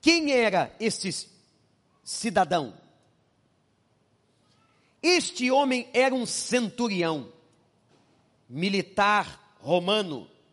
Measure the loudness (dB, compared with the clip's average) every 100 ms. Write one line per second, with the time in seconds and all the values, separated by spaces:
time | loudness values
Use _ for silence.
0 | 4 2 2 2 4 2 -2 -2 -4 -4
1 | -6 -8 -12 _ _ _ _ _ _ _
2 | -14 -8 -4 0 0 0 -4 -12 _ _
3 | _ _ _ _ _ _ _ _ _ _
4 | _ _ _ _ _ _ _ _ _ _
5 | 2 2 0 -4 0 2 2 0 -2 2
6 | 2 2 -4 -6 -2 -2 -2 -4 -4 0
7 | -2 -2 -6 -20 _ _ _ _ _ _
8 | _ _ _ _ _ -6 -2 -2 -2 0
9 | 2 2 0 -10 _ _ -2 0 2 -2
10 | -2 -8 -12 _ _